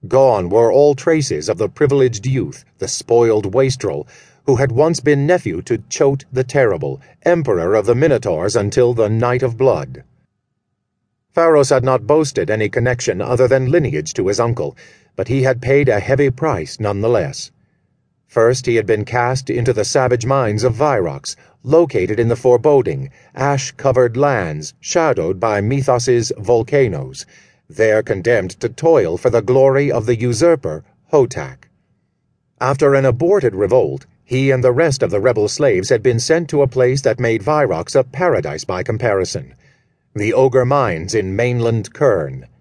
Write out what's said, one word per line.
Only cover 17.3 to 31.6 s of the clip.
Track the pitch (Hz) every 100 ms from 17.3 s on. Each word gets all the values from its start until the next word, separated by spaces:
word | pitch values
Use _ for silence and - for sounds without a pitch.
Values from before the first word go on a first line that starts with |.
| - - _ _ _ _ _ _ _ _
First, | - 113 127 123
he | 113
had | 104
been | 110 104
cast | 123 120 131 -
into | - 120
the | 110 101
savage | 139 127 120 117
mines | 139 117 104
of | 123 113
Virox, | 151 123 85 67 - - _ _
located | 123 160 165 117 90 107
in | 117
the | 117
foreboding, | 127 123 151 143 123 71 67 _ _
ash-covered | - 139 143 - - 139 123 123 117
lands | 143 123 87 76 76 _
shadowed | - 175 160 123 82 92
by | 113 104
Mithos's | 104 139 135 123 120 120 113 -
volcanoes, | 98 117 - 143 127 85 67 - - _ _ _ _
there | - 110 107
condemned | 120 101 92 117 92 -
to | 117
toil | 120 165 156 90 87
for | 123
the | 117
glory | 117 131 135 135 143
of | - 110
the | 117
usurper, | 123 117 170 160 85 78 - _ _
Hotak. | 151 117 - 69 67